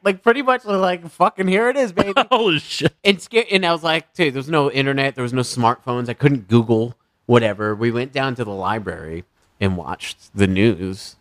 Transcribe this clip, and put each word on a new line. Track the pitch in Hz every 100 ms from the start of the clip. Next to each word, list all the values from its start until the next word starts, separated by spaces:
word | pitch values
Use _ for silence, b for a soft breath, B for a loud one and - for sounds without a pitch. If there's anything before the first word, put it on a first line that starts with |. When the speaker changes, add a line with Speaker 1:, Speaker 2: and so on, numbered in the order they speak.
Speaker 1:
Like, | 202 190
pretty | - 240
much, | 262 254 -
like, | 196 190 180 170
"Fucking | - 180 - 190
here | 190 240
it | 269
is, | 247
baby." | 180 202 196
Speaker 2:
<laughs> | -
Holy | 247 220 151
shit. | - - 151 -
Speaker 1:
And | 202 190
sca-, | - 233 214
and | 190 175
I |
was | 170
like, | 160 160 -
"Dude, | - 160
there | 131
was | 135
no | 160 139
internet. | 135 139 139 139 131
There |
was | 123
no | 127
smartphones. | 123 127 117 123 - 123 120
I | 117
couldn't | 147 139 95
Google | 113 113 113 117 - _ _ -
whatever." | 120 113 101 107 104
We | 117
went | 117 131
down | 135 135 123
to |
the | 110
library | 98 92 110 92 82 80 82 - _ _ _
and | 98 90
watched | 71 87 - - _ 98
the | 98
news, | 92 113 85 92 95 - -